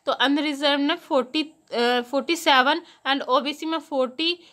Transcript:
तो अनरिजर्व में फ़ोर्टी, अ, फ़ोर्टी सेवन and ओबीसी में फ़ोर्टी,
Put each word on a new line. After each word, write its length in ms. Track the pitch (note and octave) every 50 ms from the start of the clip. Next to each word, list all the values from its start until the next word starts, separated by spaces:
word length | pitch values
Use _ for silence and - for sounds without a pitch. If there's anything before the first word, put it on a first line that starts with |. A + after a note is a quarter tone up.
| _
तो 60 | C#4+
अनरिजर्व 680 | - - A#3+ C4+ C#4+ D#4 C#4+ D#4 C#4+ C#4 D4+ C#4+ C#4+ C#4
में 160 | C#4+ D4 E4+
फ़ोर्टी, 460 | E4+ - - D#4+ B3+ B3 B3+ - D#4
अ, 600 | D4+ D4+ - _ _ - F3+ A#3 A#3+ A#3+ B3 B3
फ़ोर्टी 340 | A#3+ A#3+ C#4+ C#4 - - E4+
सेवन 460 | E4 - D#4+ C#4 C4 B3+ C#4 D#4 F4 F4 - - _ -
and 140 | C4+ C4+ C4+
ओबीसी 440 | - - B3+ C#4+ A#3 D4 D4 - E4
में 120 | D#4+ D#4+ D#4
फ़ोर्टी, 600 | D#4 - D4 C4 B3+ B3 B3+ E4 D#4+ E4+ F4 F4 - -